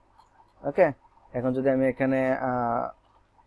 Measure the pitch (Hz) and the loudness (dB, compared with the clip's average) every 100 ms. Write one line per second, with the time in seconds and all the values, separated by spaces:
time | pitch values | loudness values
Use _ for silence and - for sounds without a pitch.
0 | _ _ _ _ - - 139 196 160 - | _ _ _ _ -20 -10 -4 2 2 2
1 | _ _ - 123 127 131 135 131 131 131 | _ _ -10 -4 -2 0 0 2 0 0
2 | 131 131 131 131 131 123 120 120 123 - | 0 0 0 -2 -2 -2 -2 -2 -4 -10
3 | _ _ _ _ | _ _ _ _